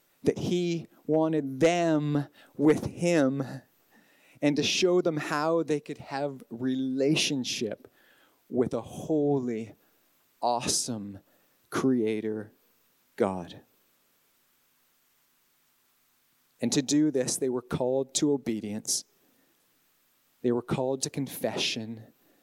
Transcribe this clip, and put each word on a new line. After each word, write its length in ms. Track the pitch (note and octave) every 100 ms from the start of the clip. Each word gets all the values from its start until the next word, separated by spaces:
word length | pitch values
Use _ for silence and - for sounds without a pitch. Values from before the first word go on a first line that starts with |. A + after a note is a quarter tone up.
| _ _
that 140 | - -
he 500 | - F3+ F3 E3+ - _ -
wanted 520 | D#3 D#3+ D#3+ C#3 C3
them 680 | D#4+ F3 E3+ D3+ D3 D3 C#3+ - -
with 300 | - D3 D3
him, 580 | - - F3 E3+ C3+ C#3 B2 C3 - _ _ _ _ _ _ -
and 140 | D3 C#3+
to 60 |
show 380 | C#3+ - F#3 F3+
them 160 | F3 D3+
how 460 | D3 D3+ D#3 E3
they 180 | D#3+ D3+
could 160 | - D3
have 460 | - C#3 C#3+ C3 -
relationship 1400 | A2+ C3 C3 C3 C3 C3+ D#3 - C#3+ A#2+ - A2 G#2 - _ _ _ _ _ -
with 240 | B2 A2+
a 80 | A#2+
holy 920 | G#2+ - D#3+ D#3 D3 C#3+ B2 A2+ A2+ - _ _ _ _ _ -
awesome 760 | A#2+ A#2+ B2 - - A2+ G2+ G2 _ _ _ _ -
creator 840 | - C3+ B2+ A2 A2 G#2+ G#2+ G#2+ _ _ _ _ _ _ -
God. 440 | G#2+ F#2 E2+ - - _ _ _ _ _ _ _ _ _ _ _ _ _ _ _ _ _ _ _ _ _ _ _ _ _ _ _ _ -
And 120 | A#2+
to 100 | B2
do 280 | B2 D3 D3+
this, 260 | C3+ B2+ -
they 120 | C3
were 140 | B2
called 520 | - - B2+ C3 C3+ -
to 160 | D3+
obedience. 720 | C#3 B2 A2 G#2 G#2 - - - _ _ _ _ _ _ _ _ _ _ _ _ _
They 100 | B2+
were 100 | A#2+
called 400 | - - C3 C3+
to 80 | D3
confession. 920 | - C3 - A2+ - - B2 A2 A2+ - _ _ _